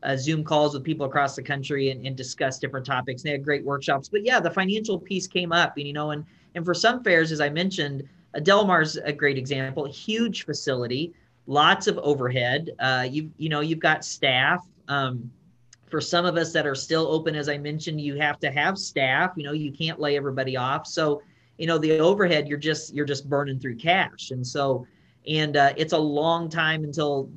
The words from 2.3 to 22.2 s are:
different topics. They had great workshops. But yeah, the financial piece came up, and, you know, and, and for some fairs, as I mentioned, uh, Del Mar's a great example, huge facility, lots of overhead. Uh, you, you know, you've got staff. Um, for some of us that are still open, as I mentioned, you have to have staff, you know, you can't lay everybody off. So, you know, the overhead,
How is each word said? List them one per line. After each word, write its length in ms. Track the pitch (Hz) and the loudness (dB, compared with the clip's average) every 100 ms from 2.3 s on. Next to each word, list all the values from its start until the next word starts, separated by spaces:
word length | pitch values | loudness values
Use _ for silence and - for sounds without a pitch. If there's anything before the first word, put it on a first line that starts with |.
| - 139 127 | -2 -2 -2
different 260 | 139 135 123 | -6 -6 -2
topics. 380 | 131 131 123 | -2 -2 -6
They 80 | 151 | -4
had 140 | 143 139 | -4 0
great 180 | 143 | -2
workshops. 460 | 135 139 139 139 139 | 0 -4 0 -2 0
But 160 | 208 214 | -2 2
yeah, 160 | 254 | 2
the 100 | 170 | 2
financial 480 | 190 190 214 220 185 | 0 0 0 -2 -4
piece 260 | - 190 180 | -2 -6 -2
came 280 | 180 175 | -4 2
up, 240 | 170 160 - | 4 2 0
and, 100 | 143 | -6
you 60 | |
know, 180 | 147 151 | -4 -4
and, 140 | 147 156 - _ | -4 -8 -16 _
and 120 | 175 170 | -8 -2
for 80 | |
some 280 | 175 226 254 | 2 4 2
fairs, 300 | 233 170 160 | 4 4 4
as 80 | 156 | 2
I 80 | 147 | 0
mentioned, 560 | 151 185 185 147 139 135 - _ - | 0 -2 -2 -4 -4 -10 -18 _ -2
uh, 60 | |
Del 240 | 156 202 202 | 4 6 6
Mar's 320 | 175 156 156 | 4 4 0
a 160 | - | -4
great 240 | 147 147 135 | 0 2 2
example, 480 | 131 135 131 135 139 | -2 -4 -4 -4 -6
huge 580 | 123 - 220 233 190 | -8 -4 0 0 -2
facility, 720 | - 143 - 127 120 127 170 - _ _ - | -6 -6 -2 -2 0 -2 -4 -8 _ _ -2
lots 400 | 139 156 190 - | 2 4 2 0
of 100 | 175 | -2
overhead. 720 | 147 143 127 123 120 135 165 - | 0 0 0 0 0 -2 -4 -4
Uh, 280 | 127 131 127 | -2 0 -2
you, 220 | 143 156 - | -4 -8 -8
you 120 | 156 | -4
know, 120 | 147 | -2
you've 180 | 156 160 | -2 0
got 240 | 165 156 | 0 0
staff. 640 | - - 143 127 135 180 - _ - | -4 -2 2 2 2 0 -4 _ -6
Um, 420 | 139 135 123 120 - _ _ _ _ _ | -2 -2 -4 -10 -16 _ _ _ _ _
for 100 | 156 | -6
some 240 | 147 175 175 | 0 2 2
of 100 | 165 | 2
us 160 | 165 | 0
that 140 | 165 147 | 0 0
are 80 | |
still 340 | 135 - 160 160 | -2 0 0 2
open, 280 | 156 160 151 | 0 0 -2
as 120 | 147 | -2
I 120 | 143 | -4
mentioned, 420 | 147 151 156 151 | -4 -6 -4 -4
you 140 | 147 143 | -4 -2
have 240 | 151 147 | -2 0
to 100 | 147 | -2
have 260 | 139 151 196 | 0 0 0
staff, 560 | - - 135 131 180 185 | -4 0 2 2 2 -2
you 60 | |
know, 80 | 143 | -6
you 200 | 156 151 | -4 -6
can't 280 | 131 160 160 | -4 -6 -2
lay 180 | 151 143 | 0 0
everybody 400 | 139 135 131 127 | -2 -2 -2 -2
off. 300 | 123 143 151 | 0 -2 -4
So, 340 | - 156 147 - _ _ _ | 0 0 0 -4 _ _ _
you 80 | 165 | 0
know, 100 | 165 | 2
the 220 | 156 156 | 4 6
overhead, 480 | 160 202 | 6 6